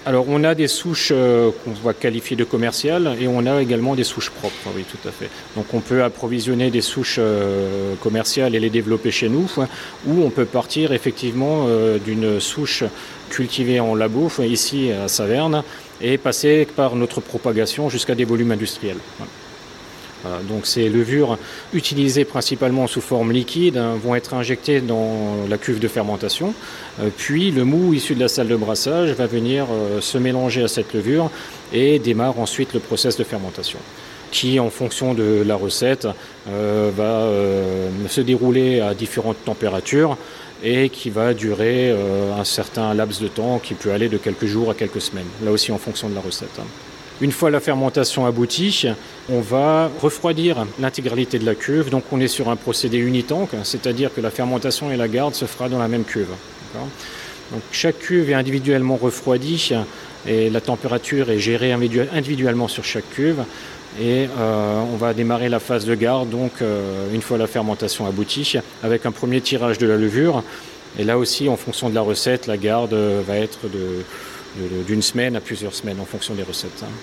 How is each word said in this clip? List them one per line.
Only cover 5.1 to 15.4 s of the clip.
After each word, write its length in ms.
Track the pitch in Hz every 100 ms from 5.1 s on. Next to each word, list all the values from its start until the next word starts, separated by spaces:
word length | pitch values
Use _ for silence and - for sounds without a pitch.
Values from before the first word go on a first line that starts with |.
fait. 180 | 92 104 - - -
Donc, 200 | 104 120
on 40 |
peut 240 | - 127
approvisionner 680 | 123 - 117 123 113 123 127
des 100 | 117
souches, 360 | - - 120 -
euh, 720 | 110 104 101 98 98 98 98 95
commerciales 540 | 113 110 110 - 131 113
et 40 |
les 120 | 110
développer 400 | 113 107 110 120
chez 180 | - 113
nous, 180 | 127 185 - 131 - - - -
ou 160 | 165
on 80 | 151
peut 140 | 113 120
partir 460 | 123 120 156 156
effectivement, 760 | 127 - - 123 117 139 156 131
euh, 320 | 113 110 107
d'une 400 | 101 110 110 104
souche 440 | - - 147 - 110 - - - -
cultivée 500 | - 123 - 123 123
en 140 | 113
labo, 380 | 110 110 113 165 -
ici 500 | 120 113 - 143 131
à 160 | 101 98
Saverne, 540 | - 104 123